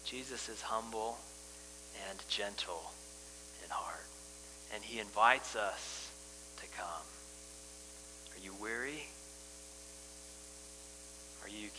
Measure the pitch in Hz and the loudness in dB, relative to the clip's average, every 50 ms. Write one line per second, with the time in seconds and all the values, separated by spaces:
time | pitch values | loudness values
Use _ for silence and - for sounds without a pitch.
0 | - - 127 127 127 127 131 120 - - 113 107 - - 113 110 113 117 113 110 | -2 -2 -2 -2 -2 -2 -2 -2 0 -2 -2 -2 2 4 4 4 4 4 2 4
1 | 107 113 117 117 - - - - - - - - - - - - - - - 113 | 4 4 2 0 -4 -6 -6 -8 -8 -8 -8 -8 -8 -8 -8 -8 -8 -6 -6 -4
2 | - 98 95 95 - - - - 104 101 101 - - - 87 82 78 - - - | -4 -4 -4 -4 0 2 2 4 4 2 2 0 0 0 0 -2 -2 -4 -6 -6
3 | - - - - - - - - - - - - - - - - - - 87 - | -8 -8 -8 -8 -8 -8 -8 -8 -8 -8 -8 -6 -4 0 0 2 2 2 -2 -2
4 | - - - - - - - - - - - - - - 107 107 104 110 120 117 | -4 -6 -6 -8 -8 -8 -8 -8 -8 -8 -8 -8 -8 -4 -4 -4 -4 0 0 0
5 | 107 101 98 104 110 117 127 135 - - - 117 104 98 92 - - - - - | 0 2 8 12 12 12 12 12 8 2 2 4 4 4 2 2 -2 -2 -2 -2
6 | - - - - - - - - - - - - - - - - 135 - 85 80 | -2 -4 -4 -6 -6 -6 -6 -6 -6 -6 -6 -6 -6 -4 -2 -2 -2 0 0 -2
7 | - - - - - - - - - - - - - - - - - - - - | -2 -4 -6 -8 -8 -8 -6 -6 -6 -6 -6 -6 -6 -6 -8 -8 -6 -6 -6 -6
8 | - - - - - - - 90 95 95 95 98 104 110 113 117 123 135 147 151 | -6 -6 -6 -6 -6 -6 -6 -6 -6 -4 -4 -2 0 2 2 2 2 0 0 -2
9 | 147 147 - - - - - - - - - - - - - - - - - - | -4 -6 -6 -8 -8 -8 -8 -8 -8 -8 -8 -8 -8 -6 -6 -6 -6 -6 -8 -6
10 | - - - - - - - - - - - - - - - - - - - - | -6 -6 -6 -6 -8 -8 -8 -8 -8 -8 -8 -8 -8 -8 -8 -8 -8 -8 -6 -6
11 | - - - - - - - - - 98 104 107 104 104 98 | -6 -6 -6 -6 -6 -6 -6 -6 -6 -4 -2 -2 -2 -2 -2